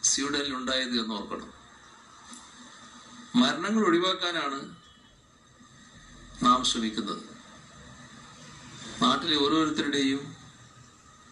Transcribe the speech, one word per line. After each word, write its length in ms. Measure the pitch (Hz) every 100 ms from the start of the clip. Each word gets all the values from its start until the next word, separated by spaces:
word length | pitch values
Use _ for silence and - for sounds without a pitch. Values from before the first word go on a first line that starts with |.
| -
സ്വീഡനിൽ 440 | - 139 143 143 131
ഉണ്ടായത് 380 | 127 131 127 120
എന്ന് 120 | 110 104
ഓർക്കണം. 320 | 98 - - - - - - - - - - 247 - - 247 - - - - - - 240
മരണങ്ങൾ 400 | 240 147 190 220 202
ഒഴിവാക്കാനാണ് 720 | 170 185 185 175 170 143 135 165 170 - - - - - - - - - - - - - - - - -
നാം 140 | - -
ശ്രമിക്കുന്നത്. 540 | 123 110 110 104 - - - - - - - - - - - - - - - - - - -
നാട്ടിലെ 340 | 123 135 165 151 143
ഓരോരുത്തരുടെയും 760 | 160 156 147 147 139 135 139 147 - - - - - - - - - -